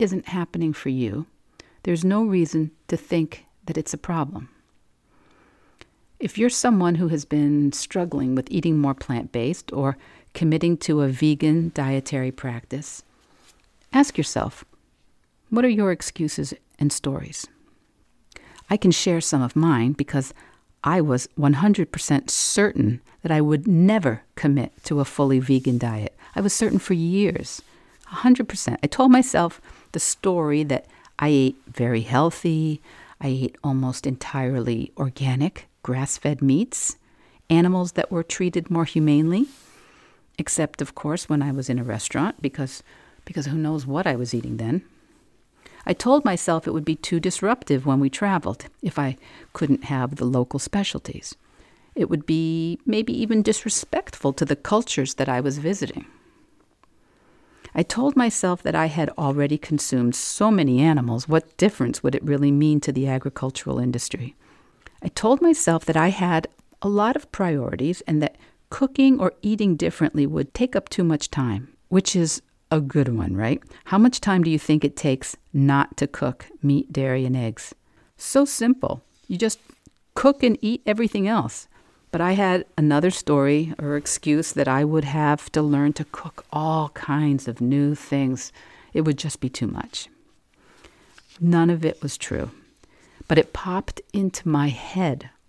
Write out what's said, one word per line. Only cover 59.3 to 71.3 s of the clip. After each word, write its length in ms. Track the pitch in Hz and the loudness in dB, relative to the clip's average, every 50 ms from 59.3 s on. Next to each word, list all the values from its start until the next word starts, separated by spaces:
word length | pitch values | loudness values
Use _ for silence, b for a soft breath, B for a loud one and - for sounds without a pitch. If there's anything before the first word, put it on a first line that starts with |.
| 139 147 143 143 147 147 | 0 0 0 0 0 -2
consumed 560 | - - 156 143 - - - 127 120 120 120 | -4 -2 -4 -2 -2 -2 -2 0 0 0 0
so 340 | - - - - - 208 220 | -2 -4 -6 -2 0 2 4
many 300 | 220 190 165 135 123 123 | 4 4 4 4 4 4
animals, 500 | 143 160 156 143 123 117 117 120 131 - | 4 4 4 4 2 0 -2 -4 -2 0
what 260 | 156 160 - - _ - | 0 0 0 0 _ 0
difference 440 | 180 208 - - 127 120 - - | 0 2 2 2 -2 -2 -2 -2
would 140 | - 135 131 | -2 -2 -2
it 80 | 139 - | -2 0
really 280 | 151 143 139 143 143 | 0 0 2 2 4
mean 280 | 143 143 151 151 151 147 | 4 4 4 4 2 2
to 100 | 143 - | 0 -2
the 160 | 135 127 135 135 | -2 -2 -2 -2
agricultural 720 | 131 131 - 139 - - - 131 131 - - - 135 123 | -2 -2 -4 -6 -8 -6 -6 -6 -6 -6 -6 -4 -4 -2
industry? 580 | 123 127 120 120 - - - - 120 131 - _ b b b b b b b b b b b b b | -2 -2 -2 -4 -6 -8 -8 -8 -10 -10 -14 _ b b b b b b b b b b b b b
I 60 | 185 | -10
told 300 | - - - 220 262 277 | -6 -2 2 2 2 4
myself 460 | 349 330 320 - - - 165 160 - | 6 4 4 4 4 2 0 0 0
that 120 | - 160 160 | 0 0 2
I 100 | 160 180 | 2 2
had 400 | 190 - 185 180 175 160 165 - _ _ _ _ _ - | 2 0 0 0 0 0 -2 -4 _ _ _ _ _ -8
a 80 | - 202 | -4 -2
lot 260 | 208 202 208 226 262 | 0 2 2 0 0
of 160 | 294 - - | -2 -6 -8
priorities 720 | - - 196 175 160 143 120 - - - 127 156 180 - - - | -6 -4 -2 0 0 -2 -2 -4 -4 -2 -2 -2 -4 -4 -4 -2
and 160 | 160 151 151 | 0 0 0
that 140 | 143 - b b b b b b - | 0 -4 b b b b b b -12
cooking 480 | - - 269 262 269 - 269 269 262 233 | -6 -2 -2 0 2 4 6 6 6 4
or 140 | 190 180 - _ - | 2 0 -2 _ -2
eating 320 | 208 220 208 214 196 170 | -2 0 2 2 2 2
differently 500 | 147 165 165 - - 160 147 - 160 143 | 2 0 -2 0 0 0 0 2 2 0
would 280 | 139 156 160 139 143 - | 0 0 -2 -4 -4 -2
take 200 | - 247 254 - | -2 -2 0 0
up 140 | 208 - - | -2 -4 -4
too 140 | - - 180 | -2 0 0
much 260 | 165 156 147 - - | 2 2 0 -2 -4